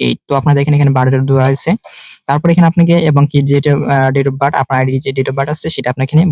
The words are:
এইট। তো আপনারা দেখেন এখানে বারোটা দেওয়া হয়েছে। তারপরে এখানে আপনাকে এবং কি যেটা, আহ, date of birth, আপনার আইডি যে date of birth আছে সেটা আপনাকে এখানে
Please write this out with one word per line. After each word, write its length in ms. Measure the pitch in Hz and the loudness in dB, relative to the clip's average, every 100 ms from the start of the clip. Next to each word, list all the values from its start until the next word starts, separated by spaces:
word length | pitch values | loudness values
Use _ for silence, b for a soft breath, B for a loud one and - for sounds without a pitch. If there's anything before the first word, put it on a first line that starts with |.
| 123 | -4
এইট। 120 | 117 - | -4 -4
তো 40 | 139 | -2
আপনারা 160 | 147 143 | 2 0
দেখেন 140 | 143 147 | 2 2
এখানে 140 | 139 131 | 2 2
বারোটা 200 | 127 131 135 | 0 0 0
দেওয়া 140 | 135 131 | 2 2
হয়েছে। 240 | 135 160 220 B B B B - | 0 -2 -4 B B B B -4
তারপরে 240 | 147 170 | 0 2
এখানে 140 | 170 165 | 4 2
আপনাকে 240 | 170 170 170 160 | 2 2 2 2
এবং 120 | 143 139 | 2 2
কি 60 | 143 139 | 0 0
যেটা, 220 | 139 143 | 0 2
আহ, 380 | 143 127 135 135 139 | 0 0 0 0 0
date 140 | 139 | -2
of 60 | 135 | -2
birth, 140 | 139 147 | -2 -2
আপনার 140 | 131 131 | -2 -2
আইডি 120 | 131 131 135 | -2 -2 -4
যে 60 | 135 | -4
date 120 | 135 | -4
of 40 | 135 | -4
birth 140 | 139 | -4
আছে 140 | 151 160 - | -4 -6 -4
সেটা 120 | 127 | -6
আপনাকে 180 | 127 131 | -4 0
এখানে 140 | 151 180 | 0 0